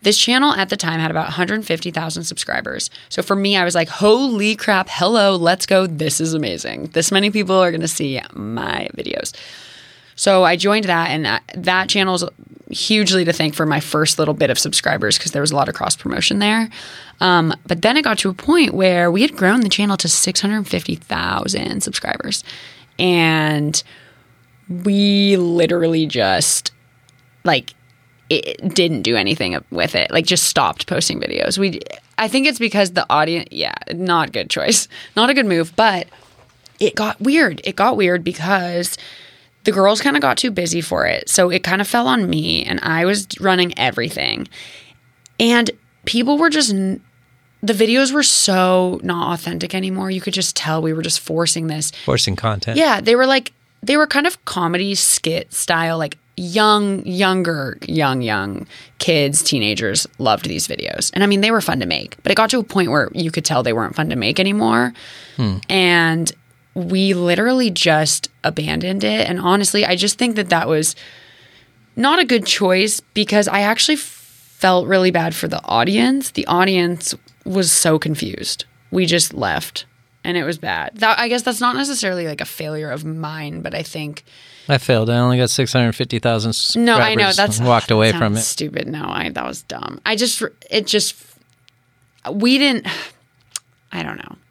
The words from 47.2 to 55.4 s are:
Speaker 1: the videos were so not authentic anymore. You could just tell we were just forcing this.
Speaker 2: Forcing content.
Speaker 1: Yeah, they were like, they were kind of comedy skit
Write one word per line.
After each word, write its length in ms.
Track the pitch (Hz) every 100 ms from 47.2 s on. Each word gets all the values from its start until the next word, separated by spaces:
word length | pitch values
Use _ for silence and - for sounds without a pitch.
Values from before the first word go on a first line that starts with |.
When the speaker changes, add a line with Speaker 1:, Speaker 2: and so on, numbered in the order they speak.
| _ _ _ _
Speaker 1:
the 100 | 208
videos 380 | 208 220 240 269
were 100 | 285
so 720 | 285 - - 185 185 185 180 180
not 320 | 185 170 -
authentic 400 | 170 170 170 180
anymore. 360 | 190 190 190 190
You 100 | 185
could 120 | 185
just 220 | 190 180 -
tell 240 | 156 160
we 120 | 160
were 80 | 160
just 180 | 165 -
forcing 460 | - 160 170 - 160
this. 260 | 156 151 -
Speaker 2:
Forcing 300 | - 127 -
content. 440 | 98 113 104 - 117
Speaker 1:
Yeah, 220 | 320 208
they 140 | 208
were 120 | 233 262
like, 260 | 269 254 _ _ _
they 140 | 208 285
were 100 | 302
kind 200 | 277 311
of 160 | 359 -
comedy 480 | - 170 175 196
skit 580 | 196 - - - 165